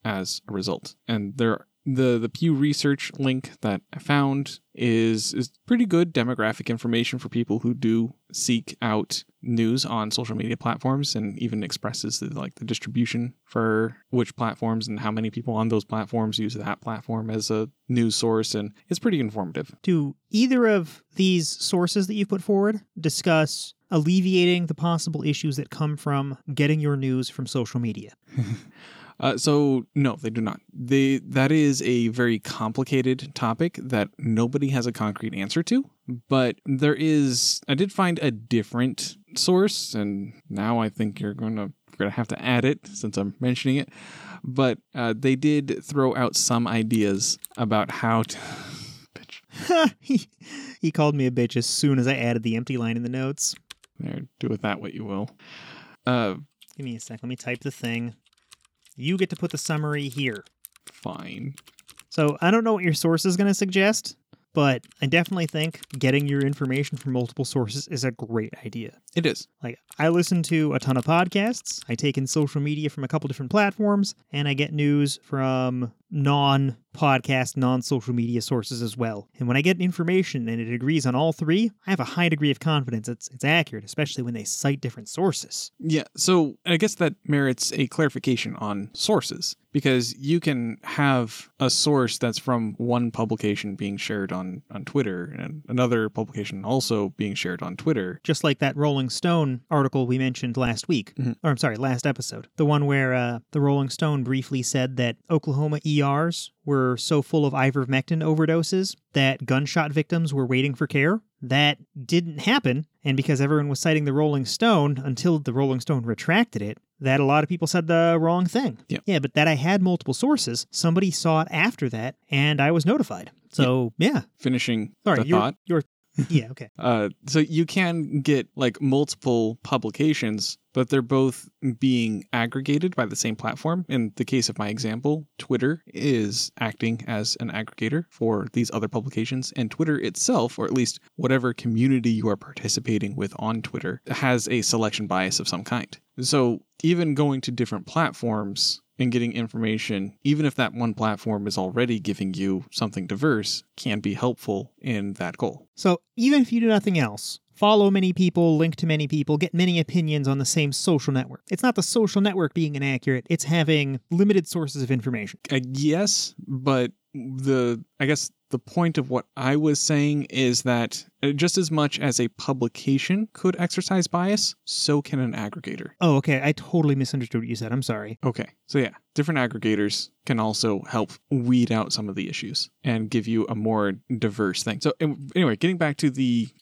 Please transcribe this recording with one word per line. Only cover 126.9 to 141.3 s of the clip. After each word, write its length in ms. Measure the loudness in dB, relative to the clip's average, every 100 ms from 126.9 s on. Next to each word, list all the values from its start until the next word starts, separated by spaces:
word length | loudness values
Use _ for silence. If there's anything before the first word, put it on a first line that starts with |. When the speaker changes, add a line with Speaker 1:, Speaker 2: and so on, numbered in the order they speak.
| 2 0 -4 0
Speaker 1:
so 120 | 2
you 260 | 4 2 2
can 540 | 2 0 0 -2 -2
get, 280 | 2 2 0 0
like, 240 | 0 2
multiple 800 | 2 2 2 -2 0 2 2 -2
publications, 920 | -4 -2 -2 0 0 2 -2 -4 -6 -8 _
but 160 | -2 2
they're 120 | 2
both 460 | 2 2 2 0 -14 _ -6 0
being 460 | 2 4 2 -2 -4
aggregated 640 | -2 -2 -2 0 0 0 0
by 100 | -2
the 100 | -2
same 180 | -4
platform. 500 | -4 -6 -4 -2 -2 0
In 240 | -2 -2 -4
the 80 |
case 240 | 0 0 0
of 100 | -2
my 100 | -4
example, 580 | -4 -4 -2 -2 -2 -6 -16
Twitter 440 | -2 0 2 -2 -8
is 640 | -4 0 2 0 -2 -6 -4
acting 420 | -4 -2 -2 -2 -4
as 300 | -4 -4 -4
an 100 | -4
aggregator 540 | -6 -8 -6 -2 -2 -4
for 360 | -2 0 0 0
these 180 | -2 0
other 160 | -2 -2
publications, 640 | -4 -4 -4 -4 -4 -6 -4
and 140 | -4
Twitter 280 | -2 0 0
itself, 600 | -2 -2 0 2 0 -2
or 60 |
at 100 | -2
least 260 | 2 0 -2 -14 -4
whatever 360 | 0